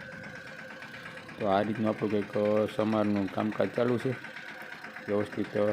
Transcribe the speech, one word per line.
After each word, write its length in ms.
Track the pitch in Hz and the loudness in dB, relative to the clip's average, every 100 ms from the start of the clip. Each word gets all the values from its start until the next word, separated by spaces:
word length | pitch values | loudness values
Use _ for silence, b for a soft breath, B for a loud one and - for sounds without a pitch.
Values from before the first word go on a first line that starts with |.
| - - - - - - - - - - - - - - | -12 -12 -12 -12 -14 -14 -14 -14 -14 -12 -12 -12 -12 -4
તો 80 | 104 | 2
આ 140 | 98 | 4
રીતનું 280 | 107 110 110 | 4 2 0
આપણું 220 | 107 107 | 2 2
કંઈક 240 | 104 101 107 104 107 104 - | 2 0 2 4 4 2 2
સમારનું 520 | 107 110 104 104 95 | 2 4 4 4 2
કામકાજ 380 | - 107 101 104 | 0 0 2 0
ચાલુ 280 | - 120 120 | 2 2 2
છે, 140 | 131 123 - - - - - - - - - | 0 -2 -6 -12 -12 -12 -12 -12 -12 -10 -2
વ્યવસ્થિત 500 | 104 104 - 101 104 104 | 0 0 -2 -2 2 4